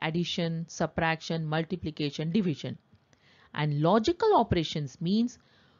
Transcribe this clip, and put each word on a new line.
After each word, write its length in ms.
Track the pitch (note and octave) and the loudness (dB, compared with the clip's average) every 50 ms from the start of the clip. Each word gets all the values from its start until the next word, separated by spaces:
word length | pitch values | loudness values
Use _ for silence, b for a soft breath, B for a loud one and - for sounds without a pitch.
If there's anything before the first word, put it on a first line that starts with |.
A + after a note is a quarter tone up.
addition, 640 | - D#3+ D#3+ F3 F3 - - - E3+ E3 E3 E3 E3 - | -4 -2 -2 -2 -2 -2 -2 -2 -2 -2 -4 -4 -8 -8
subtraction, 760 | - - F3 D#3 - - E3 E3 D#3+ D#3+ - - E3 E3 D#3+ | -6 -4 -4 -4 -2 0 0 0 0 -2 -4 -4 -4 -4 -2
multiplication, 880 | D3+ D#3 D#3+ D#3+ - F#3+ E3+ - D#3+ D#3 - D3+ C#3+ - - D3+ E3 | -2 -2 -2 -2 -2 -4 -6 -6 -6 -4 -4 -4 -4 -4 -4 -4 0
division. 480 | E3+ A3+ F#3 F3+ C#3 - - B2+ - - _ _ _ _ _ _ b b b b b b b b b - | 0 2 2 0 0 -2 -4 -8 -10 -10 _ _ _ _ _ _ b b b b b b b b b -2
And 240 | D3+ D3+ D3 D3 | -2 0 2 2
logical 540 | D3+ D#3+ G3 A#3 A3 E4+ F4 - A4+ A4 G4+ | 4 6 6 6 4 2 0 2 4 4 6
operations 640 | D4 A#3 - - F3 D#3 - - E3 D3 C3 - - | 6 4 4 2 0 0 -2 -4 -6 -6 -8 -8 -4
means 400 | E3 E3+ G3 A3 A#3 B3 - - b b b b b b b | -2 0 2 2 2 0 -4 -8 b b b b b b b